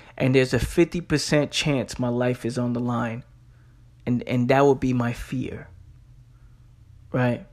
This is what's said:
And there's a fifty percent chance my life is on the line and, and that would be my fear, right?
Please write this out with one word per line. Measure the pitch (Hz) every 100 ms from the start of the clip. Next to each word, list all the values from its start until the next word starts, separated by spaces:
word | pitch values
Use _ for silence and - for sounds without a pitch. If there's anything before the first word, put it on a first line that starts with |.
| - -
And | 131
there's | 135 127
a | 123
fifty | - - 165 175
percent | 165 151 - 151 139
chance | - 160 135 107 -
my | 123
life | 120 123 123
is | 117 127
on | 123
the | 120
line | 123 117 117 117 - - - - - - - - -
and, | 123 -
and | 123 123
that | 135
would | 143 135
be | 131
my | 127 120
fear, | 120 - 131 - - - - - - - - - - - - - - - - -
right? | 131 123 120 -